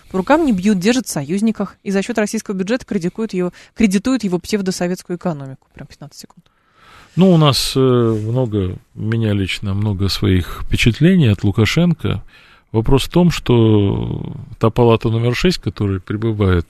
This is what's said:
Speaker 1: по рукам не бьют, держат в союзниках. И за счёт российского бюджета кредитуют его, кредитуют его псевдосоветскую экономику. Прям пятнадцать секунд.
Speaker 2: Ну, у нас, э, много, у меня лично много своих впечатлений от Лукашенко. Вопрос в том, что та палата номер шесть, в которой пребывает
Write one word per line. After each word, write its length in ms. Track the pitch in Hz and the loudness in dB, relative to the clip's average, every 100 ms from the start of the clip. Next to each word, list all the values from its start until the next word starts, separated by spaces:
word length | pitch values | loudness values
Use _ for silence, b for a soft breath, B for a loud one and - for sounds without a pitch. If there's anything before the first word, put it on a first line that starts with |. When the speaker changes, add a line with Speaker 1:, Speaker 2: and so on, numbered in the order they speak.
| B | B
Speaker 1:
по 60 | 190 | -4
рукам 280 | 208 302 302 | 2 2 2
не 60 | |
бьют, 260 | 190 196 196 | 0 0 0
держат 280 | 190 254 - | 0 0 -2
в 40 | |
союзниках. 680 | 160 139 196 226 214 196 - | -6 -4 -2 -2 -2 -8 -8
И 60 | 208 | -4
за 120 | 196 | -4
счёт 140 | 190 233 | -2 -2
российского 360 | 208 220 - | -2 -4 -6
бюджета 320 | 190 185 254 - | -6 -4 -4 -4
кредитуют 480 | 202 175 - 226 | -4 -4 -6 -6
его, 180 | 185 180 B B | -4 -6 B B
кредитуют 500 | - 220 196 247 262 | 0 2 2 0 -2
его 140 | 196 175 | -2 -4
псевдосоветскую 800 | - 208 190 - 175 185 - 180 | -4 -4 -4 -4 -4 -6 -8 -8
экономику. 500 | 185 147 135 135 _ | -6 -6 -10 -16 _
Прям 120 | - 143 | -20 -20
пятнадцать 320 | - 147 - | -20 -20 -20
секунд. 280 | - _ _ b b b b b b | -20 _ _ b b b b b b
Speaker 2:
Ну, 160 | - 190 | 4 6
у 60 | 170 | 6
нас, 380 | 151 123 - 135 | 4 2 -2 2
э, 20 | |
много, 1000 | 131 123 113 110 107 123 123 101 92 98 - | 4 4 2 0 -2 -2 -2 -2 -2 -6 -14
у 80 | 113 | -8
меня 300 | 107 113 110 | -4 -2 0
лично 400 | 101 92 - 101 | 0 -2 -4 -6
много 340 | 98 107 95 95 | -2 -2 -2 -2
своих 540 | - 101 92 - - | 0 2 2 0 -6
впечатлений 640 | - - 120 107 160 190 123 | -4 2 2 4 4 6 4
от 160 | 98 | 2
Лукашенко. 800 | 101 98 104 - 175 160 101 101 b b b b _ | 2 2 2 2 2 0 -4 -6 b b b b _
Вопрос 320 | 110 113 131 | -2 2 2
в 60 | - | 2
том, 200 | 170 175 | 2 2
что 1040 | - - 120 113 107 98 113 - - - - - - | 2 2 4 4 4 2 -2 -4 -8 -10 -12 -16 -2
та 120 | 113 | 0
палата 400 | 117 117 113 117 | 2 4 4 0
номер 260 | 113 120 120 | -2 -2 0
шесть, 220 | 185 170 | 0 0
в 20 | |
которой 400 | 113 - 101 95 | -6 -4 -2 -4
пребывает 680 | - 104 113 104 98 90 | -6 -4 -4 0 2 2